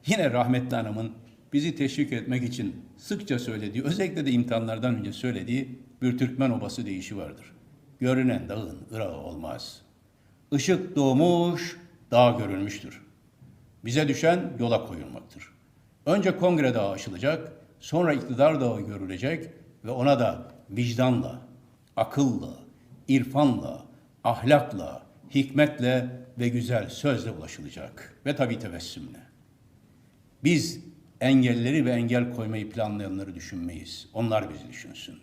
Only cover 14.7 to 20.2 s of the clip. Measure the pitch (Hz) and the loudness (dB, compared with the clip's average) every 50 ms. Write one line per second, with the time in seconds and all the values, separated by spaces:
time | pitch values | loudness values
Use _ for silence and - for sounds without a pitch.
14.7 | 113 - - - 87 80 71 65 64 - - - - - - - _ _ _ _ | 2 2 0 -4 -10 -10 -10 -12 -14 -16 -16 -18 -20 -20 -20 -20 _ _ _ _
15.7 | _ _ _ _ _ _ _ - 175 202 190 190 180 185 170 180 175 156 147 127 | _ _ _ _ _ _ _ 0 2 4 4 2 2 4 4 4 4 6 4 4
16.7 | 117 113 101 98 98 92 - - 95 90 104 139 160 160 - - - - - - | 2 2 0 0 -2 -6 -8 -10 -10 -2 0 0 0 0 -4 -12 -16 -20 -20 -20
17.7 | _ _ - - 143 165 175 165 147 131 120 - 127 117 139 156 160 139 131 120 | _ _ -12 -4 0 2 2 2 2 0 -2 -4 2 6 6 6 6 4 0 0
18.7 | 110 104 101 101 104 98 95 92 95 90 104 135 165 160 - - - - - - | 0 -2 -6 -8 -8 -8 -8 -8 -6 -4 -2 -2 -4 -4 -8 -12 -16 -20 -20 -20
19.7 | - _ - 104 - 127 123 139 143 - | -20 _ -10 -8 -4 0 4 4 4 4